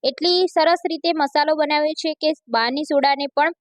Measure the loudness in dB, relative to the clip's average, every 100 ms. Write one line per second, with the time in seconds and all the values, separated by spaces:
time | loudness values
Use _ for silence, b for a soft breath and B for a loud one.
0 | -2 -2 0 2 0 2 2 2 -2 -4
1 | -2 0 0 0 0 0 0 0 0 -2
2 | -6 -2 -2 -2 -4 -2 0 -2 -2 0
3 | 2 0 -2 0 0 -2